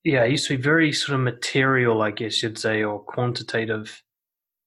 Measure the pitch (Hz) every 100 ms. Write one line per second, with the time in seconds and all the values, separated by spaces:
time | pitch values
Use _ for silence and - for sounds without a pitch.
0 | 165 131 117 151 - 135 139 165 156 -
1 | - 135 127 - - 139 135 131 120 110
2 | 107 104 110 - 117 107 110 107 107 104
3 | - - 123 120 - 117 113 107 107 -
4 | _ _ _ _ _ _